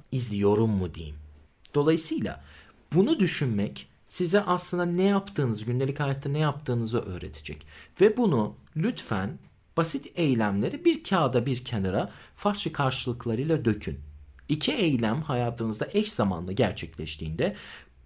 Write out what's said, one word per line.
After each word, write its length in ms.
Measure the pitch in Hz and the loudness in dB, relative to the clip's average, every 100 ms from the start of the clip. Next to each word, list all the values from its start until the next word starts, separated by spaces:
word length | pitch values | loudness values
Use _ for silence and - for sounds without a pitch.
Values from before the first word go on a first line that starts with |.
| - | -6
izliyorum 580 | 131 117 101 101 107 113 | -4 -2 2 4 6 4
mu 240 | 101 90 | 2 -2
diyeyim. 220 | 78 78 76 - - - _ - | -6 -12 -12 -16 -20 -20 _ -4
Dolayısıyla 720 | 147 147 165 - 320 95 - - - - - _ | 0 4 4 2 -2 -4 -6 -14 -20 -20 -20 _
bunu 280 | 151 226 320 | 2 4 4
düşünmek 680 | 180 - 135 101 101 - - _ - | 2 2 0 0 -2 -6 -16 _ -10
size 340 | - 175 196 | -4 2 2
aslında 440 | 202 175 - 175 | 2 0 0 -2
ne 180 | 175 175 | 0 2
yaptığınızı, 600 | 196 202 196 - 131 107 | 4 2 0 -2 -2 -2
gündelik 360 | 110 123 135 139 | -2 -2 -2 -2
hayatta 280 | 143 139 139 | -2 -2 -2
ne 100 | 147 | 0
yaptığınızı 600 | 156 139 - 120 113 117 | 0 0 -2 -2 0 -2
öğretecek. 680 | - 90 - - - 71 - - - - | -4 -8 -10 -12 -12 -14 -14 -20 -20 4
Ve 160 | 185 - | 4 6
bunu 380 | 226 127 107 - - 156 | 2 2 0 -4 -10 -2
lütfen 600 | 196 247 - 104 95 165 - _ _ - | -2 -2 -4 -4 -4 -6 -16 _ _ -2
basit 360 | 160 135 - | -2 -2 -6
eylemleri 720 | - 160 117 107 98 123 277 | -2 2 2 2 2 0 0
bir 200 | 339 320 | 2 0
kağıda, 420 | - 190 139 123 123 | 0 2 4 2 0
bir 180 | 123 | -2
kenara 480 | - 113 95 98 196 - - - | -4 -2 0 0 -2 -6 -20 -4
Farsça 360 | 208 202 160 | -2 0 -4
karşılıklarıyla 920 | - 135 123 127 120 120 113 151 156 | 0 0 0 -4 -4 -2 -2 0 2
dökün. 360 | 117 104 - 73 - - - - - | 2 0 -2 -8 -12 -18 -20 -20 -4
İki 240 | 156 - | -2 0
eylem 500 | 294 175 127 113 127 | 2 2 2 2 0
hayatınızda 640 | 156 123 120 120 113 107 143 | -2 -2 -2 -2 -4 -2 0
eş 200 | 202 208 | 0 2
zamanlı 400 | - 101 87 90 | 2 2 0 -4
gerçekleştiğinde 1040 | 98 107 - 80 - 80 - 80 82 170 202 - - - _ | 0 0 0 -8 -8 -8 -6 -6 -2 -2 -4 -14 -20 -20 _